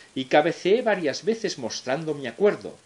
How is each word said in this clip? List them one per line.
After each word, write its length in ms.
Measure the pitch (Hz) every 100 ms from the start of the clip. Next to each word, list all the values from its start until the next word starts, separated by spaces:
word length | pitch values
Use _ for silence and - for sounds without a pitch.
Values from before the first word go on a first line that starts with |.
| -
y 120 | 135 127
cabeceé 560 | 156 160 - 175 226
varias 420 | 226 190 151 127
veces 340 | 170 226 185 143
mostrando 560 | 113 - - 143 160
mi 140 | 143 127
acuerdo 500 | 117 202 147 92 -